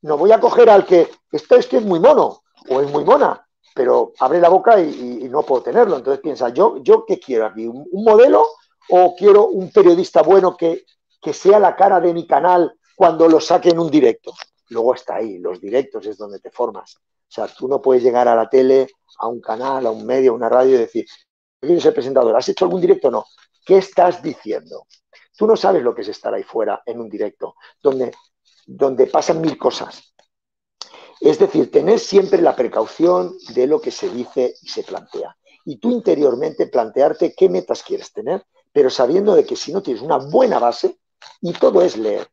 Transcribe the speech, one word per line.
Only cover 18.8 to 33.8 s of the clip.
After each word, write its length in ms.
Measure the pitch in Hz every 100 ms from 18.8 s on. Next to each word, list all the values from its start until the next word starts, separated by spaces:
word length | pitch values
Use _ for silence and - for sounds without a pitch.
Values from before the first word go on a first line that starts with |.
| 131 _ _ _
a 100 | 113
un 120 | 120
canal, 460 | - 113 131 135 123
a 40 |
un 140 | 110 107
medio, 260 | 131 131
a 20 |
una 140 | 117 117
radio 280 | 123 131 131
y 20 |
decir, 280 | 113 - - - _ _ _ _
"Yo 60 | 135
quiero 140 | 170
ser 140 | 156
presentador, 420 | 151 127 139 120 110
¿has 120 | 160
hecho 160 | 196
algún 160 | 180 180
directo?". 300 | 175 190 139
No. 140 | 120 - _ _ _
¿Qué 140 | - 190
estás 440 | 190 - 180 180
diciendo? 640 | - - 208 214 _ - _ _ _ _ _ _
Tú 100 | 214
no 100 | 220
sabes 260 | 190 180
lo 120 | 123
que 80 | 113
es 60 | 104
estar 240 | 98 110
ahí 80 | 107
fuera 400 | 98 117 107 101
en 160 | - 117
un 80 | 113
directo, 480 | 101 107 _ - _ _ _
donde, 300 | 147 131 123 - _ _ _ _ _
donde 400 | 127 135 127 131
pasan 340 | 151 - 160
mil 160 | 160 135
cosas. 560 | - - - - _ _ _ _ _ _ _ _ - - - _
Es 200 | - 151
decir, 320 | 190 147 123
tener 280 | 147 160 220
siempre 440 | - 196 190 185
la 120 | 165
precaución 800 | - 117 107 110 - 165 180 180 - -
de 120 | 117 127
lo 140 | 151